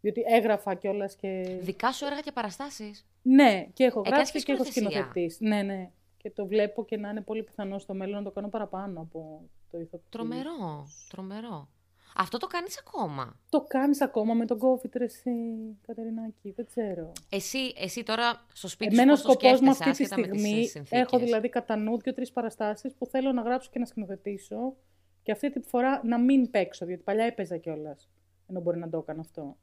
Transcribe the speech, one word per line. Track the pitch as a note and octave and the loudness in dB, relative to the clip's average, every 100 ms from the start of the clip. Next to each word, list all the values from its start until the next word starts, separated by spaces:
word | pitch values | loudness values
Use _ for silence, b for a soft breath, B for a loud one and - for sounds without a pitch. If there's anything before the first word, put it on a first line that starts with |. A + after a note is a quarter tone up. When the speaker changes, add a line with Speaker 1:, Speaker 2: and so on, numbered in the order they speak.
Speaker 1:
Διότι | G#3 G#3 A#3 | -2 -2 4
έγραφα | A#3 A3 G#3 G3+ F#3 | 4 4 0 0 -4
κιόλας | G3+ G3+ G3 - | -4 -4 -6 -8
και | G3 F#3+ F#3 F#3 | -8 -6 -6 -6
Speaker 2:
Δικά | F3 F#3+ A#3 | -8 -2 -2
σου | C4 C#4+ | -2 -6
έργα | C#4+ | -6
και | D4+ | -6
παραστάσεις; | C4+ G#3+ F3 C#4 - G#3+ G3+ _ _ | -6 -8 -8 -12 -12 -14 -16 _ _
Speaker 1:
Ναι, | - C4 C4+ G3 F#3 | 6 10 10 6 -2
και | - | 2
έχω | B3+ B3 | 2 4
Speaker 2:
Έκανες | G3 C4+ | 2 2
Speaker 1:
γράψει | C#4+ | 2
Speaker 2:
και | D4+ | -2
Speaker 1:
και | C4 | -2
έχω | C4+ | -2
Speaker 2:
σκηνοθεσία. | C4 B3+ G#3 D3 | 0 0 0 -2
Speaker 1:
σκηνοθετήσει. | - - E3+ - G#3+ | -2 -2 -4 -2 0
Ναι, | G#3 | 0
ναι. | G3 G3 F3+ _ _ _ | 0 -6 -10 _ _ _
Και | G#3 | -14
το | - G3 | -8 -2
βλέπω | G#3 G#3 G#3 G#3+ | 2 2 -2 -6
και | G#3+ | -6
να | G#3 | -6
είναι | G#3+ | -10
πολύ | G3 A3 | -6 -8
πιθανό | A3 - G3 G3 | -8 -8 -8 -8
στο | - | -8
μέλλον | F#3+ F#3+ G3+ | -8 -6 -6
να | |
το | G3+ | -8
κάνω | G3+ G#3 | -8 -8
παραπάνω | A3 G3+ F#3 G3+ F3 | -6 -6 -8 -8 -10
από | D#3+ D#3+ D#3 D#3 E3+ - - | -12 -14 -14 -18 -20 -20 -16
το | E3+ | -12
ηθοποιό. | E3 E3+ _ | -12 -14 _
Speaker 2:
Τρομερό, | A3+ A3+ B3 C#4 E4 F3+ D3+ C#3+ D3 - | -10 -8 -6 -8 -8 -8 -8 -14 -20 -20
τρομερό. | - F#3+ G#3 A3+ E3+ C#3+ _ _ b b - | -14 -12 -12 -12 -14 -16 _ _ b b -4
Αυτό | F#3 - | -2 -2
το | - | -6
κάνεις | F4 F4+ - | -6 -6 -12
ακόμα; | - F#4+ F#3+ C#3 B2 - _ | -12 -6 -4 -4 -8 -10 _
Speaker 1:
Το | D4+ C#4 | -2 0
κάνεις | C4 C#4+ C#4 | 0 2 2
ακόμα | C4+ A#3+ G#3+ | 2 0 0
με | A#3 A#3 | 0 0
τον | A3+ | 2
covid, | B3+ B3+ B3 B3 | 2 2 -2 -4
ρε | |
εσύ, | A#3 - - A#3+ A#3 A3+ A3 G#3 - | -4 -4 -6 -4 -4 -8 -10 -14 -14
Κατερινάκη; | A3+ A3+ A3+ A3+ G#3+ G3+ F#3+ | -10 -8 -8 -10 -12 -14 -10
Δεν | - | -8
ξέρω. | - G#3+ F3 D#3+ E3 - | -4 -4 -4 -8 -14 -6
Speaker 2:
Εσύ, | G3 G3 C4 C4 - | -6 -4 -4 -4 -6
εσύ | F#3 A#3+ | -8 -6
τώρα | A3+ A3 A#3+ A#3 _ | -4 -2 -2 -2 _
στο | - F#3 | -16 -14
σπίτι | - A3 | -4 4
Speaker 1:
Εμένα | A3 C4 C#4+ | 6 8 8
Speaker 2:
σου | - | 6
Speaker 1:
ο | |
Speaker 2:
πώς | C4 | 8
το | C4 | 8
Speaker 1:
σκοπός | B3+ | 8
μου | C4+ | 8
Speaker 2:
σκέφτεσαι, | C4+ D4 | 6 2
Speaker 1:
αυτή | C4 | 2
τη | |
Speaker 2:
άσχετα | C#4+ - | 0 0
με | G3 | -2
τις, | G3 | 0
Speaker 1:
στιγμή, | G#3 G#3+ | 0 2
Speaker 2:
ε, | A#3 | 0
συνθήκες; | D#3 C#3 A#3+ | -4 -2 2
Speaker 1:
έχω | B3 B3+ | 4 2
δηλαδή | A#3+ A3 A#3 | 4 0 0
κατά | B3 - A3 | -2 -2 -2
νου | G#3+ A#3 | 0 -2
δύο-τρεις | A#3+ C4 B3+ | -4 -4 -6
παραστάσεις | - A3+ - G#3+ G#3 C4 | -4 -6 -4 -4 -4 -8
που | - B3 | -8 -4
θέλω | C4 C4+ | -2 0
να | B3+ | 0
γράψω | A#3 B3+ - | 0 -2 -4
και | - | -6
να | A#3+ | -6
σκηνοθετήσω | - F#3+ G3 - G3+ - G#3 B3+ C4 _ _ _ _ | -6 -8 -8 -8 -8 -10 -6 -6 -8 _ _ _ _
και | - | -4
αυτή | G#3+ C#4+ | -2 -2
τη | C#4 | -4
φορά | - B3 B3+ C#4 | -2 0 2 2
να | A#3 A#3 | 0 2
μην | B3 C#4 A#3+ | 6 6 4
παίξω, | G#3 F#3 - E3+ | 2 0 -4 -8
διότι | F3+ | -6
παλιά | - G#3 A#3 | -2 0 0
έπαιζα | A#3 F3+ E3+ | -2 -6 -6
κιόλας, | E3 D#3 D3+ C#3 _ _ _ _ _ | -6 -8 -8 -14 _ _ _ _ _
ενώ | F#3 | -4
μπορεί | E3+ E3+ | -2 -2
να | E3+ | -4
το | E3 | -6
έκανα | D#3 D#3 | -6 -10
αυτό. | D#3+ - C#3+ - | -10 -12 -14 -14